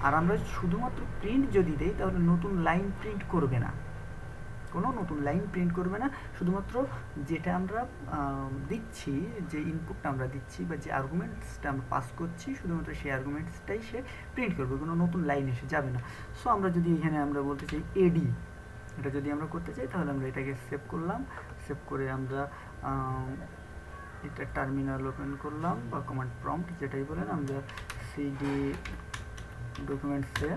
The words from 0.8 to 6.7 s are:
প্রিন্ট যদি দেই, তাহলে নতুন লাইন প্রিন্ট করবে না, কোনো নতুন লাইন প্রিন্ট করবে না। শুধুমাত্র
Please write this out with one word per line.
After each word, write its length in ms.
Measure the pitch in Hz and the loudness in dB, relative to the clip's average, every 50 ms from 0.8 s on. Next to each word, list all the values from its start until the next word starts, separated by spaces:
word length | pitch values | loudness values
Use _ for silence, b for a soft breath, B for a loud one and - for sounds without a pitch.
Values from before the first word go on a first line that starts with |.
| 247 - - - 277 - - - | 2 0 0 -2 -2 -2 -2 -2
প্রিন্ট 300 | - 202 233 269 277 240 | 0 2 4 4 4 6
যদি 240 | 196 202 175 165 156 | 6 6 6 6 4
দেই, 180 | 139 156 180 208 165 | 2 2 2 2 4
তাহলে 220 | 170 190 180 180 | 2 2 4 6
নতুন 380 | 175 170 170 170 175 202 196 180 | 8 8 8 6 6 2 2 4
লাইন 340 | 165 160 165 180 202 202 196 - | 4 6 6 4 4 2 0 -2
প্রিন্ট 220 | - 214 208 202 - - | -2 -2 -2 -2 -2 2
করবে 300 | 196 170 143 131 123 120 | 2 4 4 6 4 4
না, 120 | 117 - - - - - - - - - - - - - - - - - - - - - | 2 2 0 -4 -4 -6 -6 -6 -6 -6 -6 -6 -6 -6 -6 -6 -6 -6 -6 -6 -6 -4
কোনো 200 | - 165 190 254 | 0 2 2 2
নতুন 300 | 254 233 190 165 156 147 | 2 0 0 -2 0 0
লাইন 260 | 143 143 151 175 170 - | 2 2 2 2 2 2
প্রিন্ট 220 | - 185 180 175 170 | 0 2 2 2 4
করবে 260 | 185 180 175 196 214 | 2 2 2 0 2
না। 100 | 247 277 B B B B B - | 0 0 B B B B B 0
শুধুমাত্র 460 | 180 175 185 196 190 - | 2 2 2 2 0 0